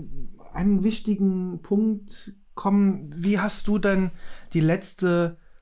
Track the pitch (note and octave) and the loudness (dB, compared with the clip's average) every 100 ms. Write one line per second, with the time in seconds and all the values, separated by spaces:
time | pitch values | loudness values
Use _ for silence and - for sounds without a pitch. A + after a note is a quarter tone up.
0 | - - - - - - G3 G3 G#3+ G#3+ | -6 -4 -6 -8 -10 -2 2 2 2 0
1 | A3 G3+ G3 F#3 F#3 F3 - G3+ A3 G#3 | -2 2 2 0 -4 -6 -2 2 2 0
2 | - - - - - - G3 G3+ G3 F#3 | -8 -16 -16 -20 -20 -6 2 4 4 2
3 | D3 D#3 F#3 G3+ G3+ - - G#3 G3+ F#3+ | -6 -4 0 0 0 0 0 2 2 2
4 | F#3 - - - - E3 D#3 F#3 - - | 0 -4 -10 -10 -4 2 2 2 -2 -2
5 | F3+ F3 E3+ E3 - - | 2 2 0 -4 -20 -20